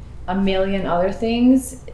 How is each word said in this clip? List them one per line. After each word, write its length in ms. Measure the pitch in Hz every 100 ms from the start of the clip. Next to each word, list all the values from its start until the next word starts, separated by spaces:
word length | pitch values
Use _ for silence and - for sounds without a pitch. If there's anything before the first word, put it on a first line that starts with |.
| - - -
a 80 | 196
million 500 | 196 190 196 196 175
other 260 | 175 190
things, 720 | 196 226 240 247 262 - - -